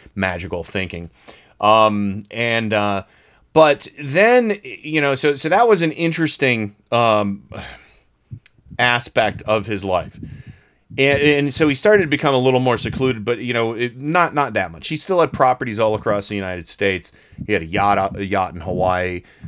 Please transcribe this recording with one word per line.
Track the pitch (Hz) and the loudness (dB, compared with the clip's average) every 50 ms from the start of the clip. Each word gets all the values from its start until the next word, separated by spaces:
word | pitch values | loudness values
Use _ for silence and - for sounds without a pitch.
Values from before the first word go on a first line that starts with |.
| - - _ | -20 -14 _
magical | 101 98 92 90 87 90 90 90 87 82 | -4 -4 -4 -4 -6 -8 -8 -8 -8 -8
thinking. | - - 101 95 90 - 85 85 82 - - - - - - _ _ _ - | -6 -6 -6 -6 -6 -8 -12 -14 -14 -18 -20 -20 -20 -20 -20 _ _ _ 0
Um, | 104 104 110 110 110 107 104 104 101 101 95 107 101 - | 4 4 6 6 6 4 2 0 -2 -4 -4 -6 -10 -10
and, | - 113 117 117 113 113 113 107 | -8 -4 -2 -2 -2 -2 -2 0
uh, | 107 104 104 101 101 98 - - _ _ _ _ _ _ _ _ | 0 0 0 0 -2 -4 -6 -10 _ _ _ _ _ _ _ _
but | - 156 160 151 143 143 - - - - | 4 6 6 6 4 2 -4 -10 -12 -12
then, | 147 135 135 180 208 233 247 254 233 214 196 - - | -10 -2 2 2 4 6 6 4 4 2 -2 -6 -8
you | 127 104 - - 156 156 156 | -14 -16 -14 -8 -4 -2 0
know, | 143 139 139 | 0 0 0
so, | 131 - 147 143 | 2 0 0 0
so | 135 - 156 | 0 0 0
that | 175 208 240 233 | 2 4 4 4
was | 208 180 | 4 2
an | 170 160 | 2 -2
interesting, | - - 170 165 160 170 165 151 - - 143 131 120 113 107 101 - _ _ _ | -2 -2 -2 -2 0 0 -2 -2 0 0 0 2 2 0 -2 -4 -8 _ _ _
um, | 120 117 117 113 107 104 104 101 98 101 - - - - - - - - - _ _ _ _ _ _ _ _ _ - - - - _ _ _ - - - | 0 2 4 4 4 2 2 -2 -4 -6 -10 -14 -14 -14 -14 -14 -18 -20 -20 _ _ _ _ _ _ _ _ _ -20 -20 -20 -20 _ _ _ -12 -4 0
aspect | 120 123 120 120 - - - 123 113 104 104 107 | 2 2 2 0 -2 -2 0 0 0 0 -2 -4
of | - - 110 110 95 | -2 -2 -2 -2 -2
his | 110 107 95 95 | -4 -6 -6 -2
life. | 95 92 87 80 - - - - - - - - - - _ _ _ _ _ _ _ 107 117 | -2 -2 -2 -2 -6 -12 -18 -16 -16 -16 -18 -18 -20 -20 _ _ _ _ _ _ _ -2 0
And, | 135 143 139 143 | 2 2 4 4
and | 143 147 147 143 143 143 127 | 4 4 4 2 0 -2 0
so | - 160 151 | 2 2 2
he | 139 | 2
started | - - 202 214 202 | 2 4 4 4 4
to | 180 143 | 4 0
become | 143 143 - 147 135 | -2 0 0 2 2
a | 127 | 4
little | 127 131 127 127 | 4 4 2 4
more | 127 127 120 | 2 2 0
secluded, | 107 - 117 104 110 131 131 123 110 101 | 0 -2 -6 -4 -2 -2 -2 -2 -2 -4
but, | 117 120 113 | -4 -4 -4
you | 120 120 120 | -4 -4 -2
know, | 117 113 113 117 | -2 -2 -2 -2
it, | 110 123 123 113 | -4 -6 -6 -6
not, | 127 139 151 165 180 170 151 - | -6 -4 -2 0 0 0 0 0
not | 147 139 120 107 | -2 -2 -2 -2
that | 104 92 85 | -2 -4 -4
much. | 82 78 - - | -6 -10 -8 -8
He | 156 | -8
still | 147 - - 190 175 | -6 -4 0 2 2
had | 160 127 | 2 2
properties | - - 139 127 123 - 135 120 104 107 | 2 2 2 2 2 0 -4 -6 -2 0
all | 113 107 107 | 0 0 0
across | 104 - 113 104 101 98 - | -2 -2 -2 -2 -2 -4 -4
the | 107 | -6
United | 101 95 92 90 87 82 - | -4 -4 -6 -6 -8 -10 -12
States. | - - 101 98 95 87 - - - - - _ - - - | -6 -2 0 0 0 -2 -6 -12 -18 -20 -20 _ -16 -12 -4
He | - | -2
had | 107 87 | -2 -2
a | 80 | -2
yacht, | 80 90 98 98 101 101 98 95 98 - | -2 -2 0 2 2 2 2 0 -2 -4
a | 101 101 | -6 -6
yacht | 92 98 95 92 90 82 | -2 -2 -2 -2 -2 -6
in | 90 | -10
Hawaii, | 85 95 90 90 92 92 92 90 90 90 90 90 - - _ _ - | -8 -6 -2 0 0 0 0 0 -2 -4 -6 -8 -12 -16 _ _ -18